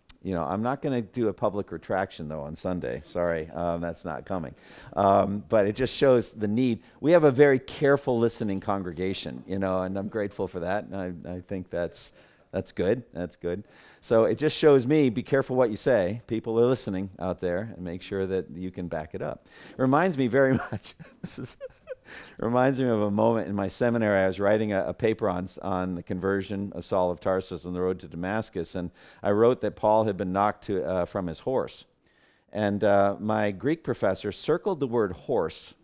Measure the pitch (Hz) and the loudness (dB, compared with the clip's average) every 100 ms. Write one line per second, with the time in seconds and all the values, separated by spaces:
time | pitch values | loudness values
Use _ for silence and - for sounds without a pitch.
0 | - - 92 87 73 98 117 139 151 123 | -20 -12 -6 -4 -2 -2 -4 -4 -4 -4
1 | 104 127 110 90 107 98 95 82 - 98 | -4 -2 -2 0 -2 -2 -6 -10 -4 -2
2 | 95 - 78 78 71 80 92 90 64 65 | -2 -6 -10 -8 -8 -8 -6 -4 -6 -8
3 | 78 87 87 82 78 80 85 85 85 85 | -8 -4 -2 -2 -6 -4 -4 -2 -6 -8
4 | 87 69 69 95 69 - - - - - | -10 -10 -8 -8 -8 -14 -20 -20 -8 2
5 | 98 98 98 101 - 113 101 107 127 - | 6 6 4 -2 0 2 2 0 -4 2
6 | 139 123 - 113 104 110 127 110 - _ | 6 6 2 -4 -2 2 2 0 -6 _
7 | 135 170 151 131 143 131 - - 143 139 | 4 6 6 8 6 6 0 0 4 4
8 | - 120 117 - 107 95 107 98 90 78 | 2 2 2 0 -4 -4 -2 -2 -2 -4
9 | 92 95 87 64 - 95 95 92 92 98 | -4 -2 -6 -10 -6 -2 0 0 0 -4
10 | 101 113 101 - 95 90 85 101 - 95 | -4 -4 -4 -4 -6 -4 -4 -4 -4 -8
11 | 90 85 - 90 - 98 92 87 85 - | -8 -8 -10 -12 -8 -10 -6 -4 -4 -6
12 | - - _ _ _ 95 - - 92 127 | -18 -20 _ _ _ -8 -6 -2 0 0
13 | - 80 85 - 87 90 - - - - | -4 -10 -10 -8 -6 -6 -10 -20 -20 -20
14 | - 113 110 107 151 - 156 139 120 156 | 2 4 4 2 -2 4 6 6 6 4
15 | 135 110 - 135 127 127 120 104 143 117 | 4 0 0 0 0 2 0 0 2 4
16 | 90 117 - 110 113 113 120 127 - 95 | 2 -2 -4 -6 -2 2 4 2 -2 -4
17 | 98 92 92 87 90 87 113 90 87 90 | -6 -6 -6 -2 -2 -2 -4 -10 -10 -10
18 | - 98 95 95 82 82 92 95 87 82 | -6 -4 -2 -2 -4 -8 -10 -8 -6 -6
19 | 78 - - - _ - - - 131 139 | -8 -8 -8 -10 _ -20 -18 -2 2 4
20 | 190 139 127 131 135 127 - 107 - - | 4 2 2 4 4 4 -2 -8 -10 -16
21 | - - - - 127 - 539 - - - | -20 -18 -12 -10 -10 -12 -16 -18 -20 -20
22 | - - - - 113 123 127 131 127 110 | -18 -20 -18 -6 0 2 2 2 2 2
23 | 104 101 113 113 87 101 95 - 120 117 | 2 4 4 2 -2 -4 -4 0 0 2
24 | 107 98 95 92 101 107 107 98 - - | 2 4 2 2 2 2 2 0 -2 -2
25 | 110 110 104 90 95 - 95 92 92 87 | -2 0 -2 -2 -6 -10 -4 -4 -2 -6
26 | - 92 95 98 95 98 101 - - 98 | -6 -4 0 -2 -2 -6 -6 -8 -4 0
27 | 90 87 98 95 - 87 87 90 92 - | 0 0 -2 -2 -2 -10 -8 -4 -2 -4
28 | 78 82 90 107 107 90 82 92 87 - | -8 -8 -4 -4 -4 -8 -8 -6 -8 -10
29 | - - 98 104 117 127 107 - 107 110 | -20 -6 0 4 4 4 -2 0 2 4
30 | 110 92 92 95 104 - - 95 71 92 | 2 -2 -2 2 2 0 -4 -4 -2 -2
31 | 87 104 90 80 - 131 67 - - _ | -2 -4 -6 -6 -4 -2 -4 -10 -20 _
32 | _ _ _ _ _ 104 104 101 104 101 | _ _ _ _ _ -2 0 2 4 4
33 | 101 98 104 107 104 95 117 165 - 117 | 4 0 -2 0 0 -2 -4 -4 -4 -2
34 | 104 95 104 - - 170 208 170 131 117 | 0 -2 -4 -6 -2 -2 -2 -2 0 0
35 | 104 90 - 117 82 - - - | 0 -2 -2 -2 -2 -6 -16 -20